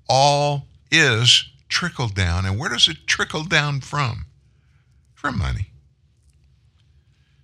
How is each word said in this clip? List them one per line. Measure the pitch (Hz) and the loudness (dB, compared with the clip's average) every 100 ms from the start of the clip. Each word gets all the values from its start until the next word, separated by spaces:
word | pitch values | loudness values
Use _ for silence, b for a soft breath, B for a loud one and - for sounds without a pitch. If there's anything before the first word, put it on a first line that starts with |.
| - | 2
all | 127 143 143 147 143 - _ - | 4 6 4 2 -2 -6 _ 0
is | 160 143 110 123 - - - - | 4 6 4 2 0 -4 -12 -8
trickle | - 170 - 117 | -6 -6 -6 -4
down. | 98 87 87 95 | -2 0 0 -2
And | 101 | -4
where | 180 | -4
does | - - | 0 0
it | 160 - | 0 -4
trickle | - 202 175 | -4 -4 -6
down | 160 160 147 139 | -2 0 0 -4
from? | - 143 127 104 - _ _ _ _ _ _ _ _ _ | -6 -4 -4 -6 -12 _ _ _ _ _ _ _ _ _
From | 143 - | -6 -4
money. | 67 62 - - _ _ _ _ _ _ _ _ _ _ _ _ _ _ _ _ | -4 -4 -8 -14 _ _ _ _ _ _ _ _ _ _ _ _ _ _ _ _